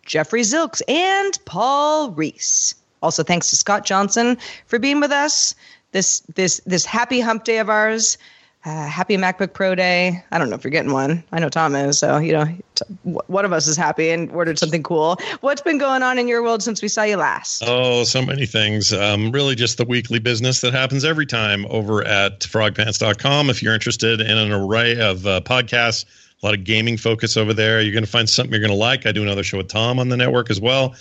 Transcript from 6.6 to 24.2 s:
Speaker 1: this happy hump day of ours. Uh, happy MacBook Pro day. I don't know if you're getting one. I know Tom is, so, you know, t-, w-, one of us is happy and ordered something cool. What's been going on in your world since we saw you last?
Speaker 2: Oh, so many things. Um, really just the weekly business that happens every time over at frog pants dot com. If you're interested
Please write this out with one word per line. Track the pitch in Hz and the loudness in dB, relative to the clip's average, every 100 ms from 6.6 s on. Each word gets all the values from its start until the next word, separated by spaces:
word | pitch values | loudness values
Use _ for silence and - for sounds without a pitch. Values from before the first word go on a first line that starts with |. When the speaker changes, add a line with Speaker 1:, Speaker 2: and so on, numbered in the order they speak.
| - | -2
Speaker 1:
this | 180 | -2
happy | - 220 240 254 | 0 -2 0 0
hump | 233 220 | 0 -2
day | 226 226 | 0 0
of | 214 | 2
ours. | 214 220 220 214 - - - _ _ | 2 2 0 -2 -2 -10 -20 _ _
Uh, | 156 156 147 | -10 -8 -6
happy | 156 185 196 | -4 0 2
MacBook | 185 185 196 | 0 0 -4
Pro | - 190 185 | -2 -2 2
day. | 180 175 180 175 - | 2 2 2 -2 -4
I | 175 | -2
don't | 135 | -2
know | 104 | -4
if | |
you're | 131 | -2
getting | 156 139 | -2 0
one. | 135 135 165 - | 0 0 -2 -2
I | 170 | -4
know | 156 | -2
Tom | 165 160 139 | 0 0 0
is, | 139 143 | 0 2
so, | 147 143 | 2 2
you | 160 | 2
know, | 156 151 175 - | 2 0 -2 -8
t-, | - - 185 | -8 -8 -10
w-, | - 160 - | -8 -6 -2
one | 185 | 0
of | 202 | 0
us | 165 143 | 0 0
is | 156 | 0
happy | 156 156 160 | 0 0 0
and | 170 165 | 0 -2
ordered | 165 165 151 | -2 -2 0
something | 165 165 | -2 -2
cool. | 143 165 160 180 - - | 0 2 2 0 -4 -4
What's | 262 285 | -2 -2
been | 339 294 | 0 0
going | 277 262 | 2 2
on | 254 254 | 2 0
in | 240 | 0
your | 233 | 0
world | 233 226 | 0 0
since | 233 202 | -2 -4
we | 208 | -4
saw | 220 | 0
you | 214 196 | 0 2
last? | 147 - - - | 0 -2 -6 -6
Speaker 2:
Oh, | 117 123 127 123 | 0 2 2 2
so | 117 131 | 2 0
many | 131 139 120 | 0 -2 -2
things. | 113 104 107 95 | 0 0 2 0
Um, | 101 101 104 110 | 0 0 0 0
really | 135 139 | 0 0
just | 120 120 - | 0 0 0
the | |
weekly | 120 123 117 117 | 0 -2 0 -2
business | 117 113 127 123 | 0 0 0 0
that | 123 | 0
happens | 131 131 135 | 0 0 0
every | 151 156 | 0 0
time | 143 117 107 101 101 | -2 -2 0 -2 -2
over | 113 104 107 | -4 -2 -2
at | 107 101 98 101 | 0 2 2 -2
frog | - 120 107 | -4 0 0
pants | 107 110 101 | 2 -2 0
dot | 110 104 | 0 2
com. | 135 143 143 | 2 2 2
If | 110 | 2
you're | 107 | 0
interested | 110 - - 110 113 | 0 0 0 0 0